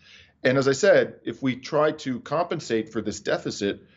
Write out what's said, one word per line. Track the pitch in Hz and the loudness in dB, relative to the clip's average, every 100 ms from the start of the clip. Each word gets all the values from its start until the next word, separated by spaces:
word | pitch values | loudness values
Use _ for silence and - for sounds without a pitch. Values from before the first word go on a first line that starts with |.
| _ - - _ | _ -20 -20 _
And | 135 131 | 0 2
as | 135 | 2
I | |
said, | 135 202 156 110 - | 4 6 6 4 -2
if | - 110 | -10 -4
we | 135 120 | -2 -4
try | - 151 151 | -2 0 0
to | 156 139 120 | 0 -6 -8
compensate | - 151 175 170 - 113 110 | -4 -4 -2 -4 -2 -2 -2
for | 117 | -6
this | 101 101 | -6 -6
deficit | - 165 - - 101 101 - | -2 -2 -2 -4 -4 -4 -10